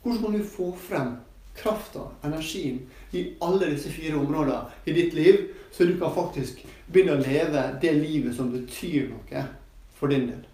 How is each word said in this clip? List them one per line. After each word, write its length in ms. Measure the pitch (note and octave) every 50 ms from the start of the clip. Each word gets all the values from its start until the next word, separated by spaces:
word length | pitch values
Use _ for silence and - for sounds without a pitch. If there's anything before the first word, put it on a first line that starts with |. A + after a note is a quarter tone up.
| -
Hvordan 180 | A#3+ A#3+ A3
kan 140 | A3+ G#3+ G#3 G#3
du 80 | -
få 220 | - - - F#3 F3 F3+ -
frem 380 | - - G3+ D3+ C3 B2 A#2+ - - - - - - - -
krafta, 480 | - - G#3+ G#3+ G#3+ - - - D3 - - - - -
energien 540 | D3 D#3 D#3+ D#3 - - G3 D#3+ C3+ A#2+ B2+ - - - - - - -
i 100 | F3+ F#3 F3+ - -
alle 300 | E3+ E3+ F#3 G3 F#3 D#3
disse 180 | D3 C#3 - -
fire 300 | - D#3+ D#3+ D#3 D3+ D3
områdene 640 | C3+ C#3 D3+ D#3+ D3 C3+ B2 A#2+ - - - - -
i 80 | - E3
ditt 200 | E3+ E3+ E3+ - D3+
liv, 300 | D#3 F3+ G3 G3+ - - - - - -
så 140 | - - E3+ F3
du 80 | F3+ -
kan 160 | E3 D3+ -
faktisk 480 | F3+ - - - C#3+ B2+ A2+ - - - - - - -
begynne 300 | - E3 F#3 F#3+ F3 D3
å 80 | C#3 C3
leve 380 | C3 C3+ D3+ E3 D#3 D3 C#3 B2+ A#2+ C3+ -
det 120 | - E3 D3+
livet 400 | D3 D#3 D#3 D#3 D3 B2 A#2+ A#2+
som 160 | C3 C3 B2
betyr 560 | B2 B2+ B2 - - - - F3 D#3 C#3+ B2+ A#2+
noe 340 | A2+ A2+ - - - C#3 C#3 C3+ - - - - - - - - - -
for 160 | - C3+ C#3+
din 140 | C3+ B2 A#2+
del? 160 | - - - -